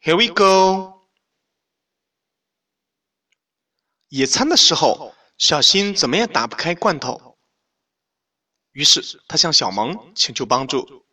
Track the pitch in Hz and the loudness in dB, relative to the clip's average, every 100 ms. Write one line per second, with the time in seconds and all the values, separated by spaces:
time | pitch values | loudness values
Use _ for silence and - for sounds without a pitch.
0 | - 170 233 233 196 190 190 190 190 185 | 2 2 2 4 4 6 4 2 -4 -16
1 | _ _ _ _ _ _ _ _ _ _ | _ _ _ _ _ _ _ _ _ _
2 | _ _ _ _ _ _ _ _ _ _ | _ _ _ _ _ _ _ _ _ _
3 | _ _ _ _ _ _ _ _ _ _ | _ _ _ _ _ _ _ _ _ _
4 | _ 135 131 - 277 339 - 165 147 95 | _ -4 -2 0 2 4 4 4 0 0
5 | 127 - _ _ - 151 - 196 202 196 | -8 -20 _ _ 0 2 2 2 0 -2
6 | - 151 233 - 117 - 165 170 - 156 | -2 -2 -2 -4 -4 -6 -6 -2 -2 -4
7 | 127 120 - _ _ _ _ _ _ _ | -8 -10 -14 _ _ _ _ _ _ _
8 | _ _ _ _ _ _ _ 135 147 - | _ _ _ _ _ _ _ -2 2 2
9 | - - _ 156 170 151 117 98 113 220 | 0 -18 _ -2 0 0 0 -2 -4 -4
10 | 139 202 - 113 120 123 131 139 110 131 | -12 -6 -6 -4 -2 -2 0 -6 -6 -16
11 | _ | _